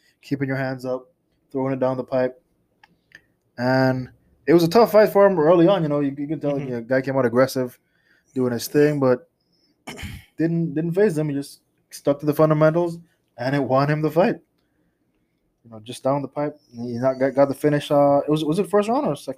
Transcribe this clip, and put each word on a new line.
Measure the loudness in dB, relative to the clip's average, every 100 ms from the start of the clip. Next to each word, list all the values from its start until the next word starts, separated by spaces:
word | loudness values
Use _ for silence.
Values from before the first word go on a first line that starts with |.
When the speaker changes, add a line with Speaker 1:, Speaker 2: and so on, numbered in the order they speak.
| _ _
Speaker 1:
keeping | -8 -6 -4
your | -4
hands | -6 -6
up, | -6 -8 -10 _ _ _ _
throwing | -6 -4
it | -2
down | -2 -4
the |
pipe. | -4 -2 -2 -6 _ _ _ _ _ _ _ -20 _ _ _ -4
And | 0 2 0 -2 -8 _ _ _ 2
it |
was | 4
a | 4
tough | 4 4
fight | 4 4
for | 4 4
him | 4
early | 4 6 4
on. | 4
You | 0
know, | -2
you, | -4 -6
you | -8
can | -6
tell | -6
Speaker 2:
Mm-hmm. | -6 -6
Speaker 1:
the | -8
guy | -2 -2
came | -2 0
out |
aggressive, | 2 2 0 0 -6 -10 _ _ _ _ _
doing | -4 -2
his | -4 -2
thing, | 2 2 2
but | 2 0 -4 _ _ _ _ _ -20
<clears throat> | -16 -14 -16 -12 -4
didn't, | -2 0 -2
didn't | -4 -2
phase | 0 0 0
him. | -4
He |
just | -6 -10 -16 _ _ _
stuck | -6 -4 -2
to | -2
the |
fundamentals, | 2 2 4 2 2 -2 -6 -18 _ _ -8
and | -4 -2
it |
won | 0 0 0
him | 0
the | -2
fight. | 0 0 -2 _ _ _ _ _ _ _ _ _ _ _ _
You | -20
know, | -20
just | -16 -6
down | -2 -2
the | -4
pipe. | -6 -8 -8 _
He | -12 -8 -4
not | -2 0
got, | 0
got | 2 0
the |
finish. | 2 0 0 0
Uh, | 2 4 2 2
it |
was, | 0
was | 0 -2
it | 0
first | 0 0
round | -2 -2
or | -6
second | -6